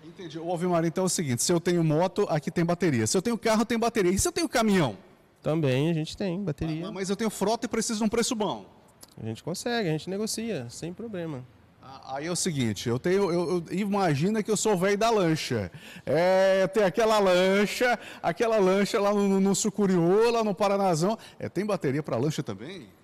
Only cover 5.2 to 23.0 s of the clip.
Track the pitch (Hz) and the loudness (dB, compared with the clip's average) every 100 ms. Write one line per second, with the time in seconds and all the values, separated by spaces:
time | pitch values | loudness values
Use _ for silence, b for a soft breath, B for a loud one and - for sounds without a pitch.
5.2 | _ _ - 160 143 127 156 165 156 - | _ _ -2 0 2 2 0 -2 -4 -6
6.2 | 202 170 202 143 160 156 180 190 190 196 | -6 -4 -6 -6 -6 -6 -6 -6 -4 -2
7.2 | 226 - 196 233 240 226 220 220 220 226 | -2 -2 -2 -2 -2 -4 -2 -2 0 0
8.2 | 226 233 202 113 92 - - _ - - | -2 -2 -2 -4 -10 -20 -20 _ -20 -12
9.2 | 110 110 - 185 247 233 185 156 175 190 | -10 -8 -8 -6 -4 -2 -2 -2 -4 -6
10.2 | 214 - 233 175 120 - 160 180 226 190 | -4 -6 -6 -6 -8 -10 -12 -10 -10 -8
11.2 | 165 135 127 - - _ 123 135 - 135 | -8 -10 -12 -20 -20 _ -20 -18 -10 -8
12.2 | 156 175 190 143 117 104 123 123 175 190 | -4 -2 -2 0 0 0 -2 -2 2 2
13.2 | 196 175 170 180 165 175 202 202 185 139 | 2 0 0 -4 -4 -4 -2 0 2 2
14.2 | 175 220 214 208 220 190 190 202 220 214 | 0 0 -2 0 0 2 2 2 2 2
15.2 | 170 160 - 120 92 B B B - 143 | 2 0 -2 -4 -4 B B B -2 2
16.2 | 180 190 190 190 185 220 202 170 220 214 | 4 4 4 4 2 2 2 2 2 4
17.2 | 190 180 190 196 208 - 247 233 B B | 4 4 4 2 2 2 0 0 B B
18.2 | - 165 233 220 185 196 196 226 202 208 | -4 0 2 4 4 4 2 2 2 2
19.2 | 202 196 196 190 214 - 196 185 170 202 | 2 2 2 2 -2 0 2 4 4 6
20.2 | 233 233 214 190 202 202 196 160 180 220 | 4 2 0 0 0 2 2 2 0 -2
21.2 | B B 107 - 208 170 151 135 151 120 | B B -8 -6 -2 -2 -2 -2 -2 -2
22.2 | 143 151 139 98 127 190 107 87 | -2 -2 -6 -10 -12 -16 -18 _